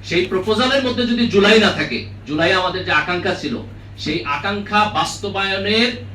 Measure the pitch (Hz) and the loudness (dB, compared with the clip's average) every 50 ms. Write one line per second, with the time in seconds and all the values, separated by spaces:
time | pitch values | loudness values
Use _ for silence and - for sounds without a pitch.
0 | - - 160 180 180 - 190 185 185 214 220 214 254 254 269 277 254 247 240 - | -8 -2 0 0 0 0 -2 -2 0 0 0 2 2 2 2 2 0 0 0 0
1 | 240 226 233 - 233 - 165 202 196 202 214 220 202 185 - 160 151 - 123 110 | 0 0 2 0 0 4 4 6 8 8 8 8 6 4 2 0 -4 -4 -4 -6
2 | - - - - - - 147 156 165 175 - 185 185 180 180 180 - 180 - - | -8 -10 -14 -14 -8 -6 -2 0 2 2 2 2 0 -2 -2 -4 -2 0 0 0
3 | - 175 180 175 165 190 180 - - 139 117 - - - - - - - - - | 0 0 -2 -2 0 -2 -2 -2 -4 -6 -6 -6 -8 -12 -14 -16 -16 -18 -14 -8
4 | - 147 151 175 - 143 143 143 - 196 208 202 202 - - 214 214 208 - - | -4 -4 -4 -2 -2 -4 -4 -4 -2 -4 -4 -4 -4 0 2 2 2 2 0 -2
5 | - - - - - 202 185 190 196 196 196 196 196 202 214 226 240 240 233 - | -2 -2 -4 -6 -8 -6 -4 -2 -2 -2 -2 -2 0 0 2 2 2 0 0 -6
6 | - - | -12 -14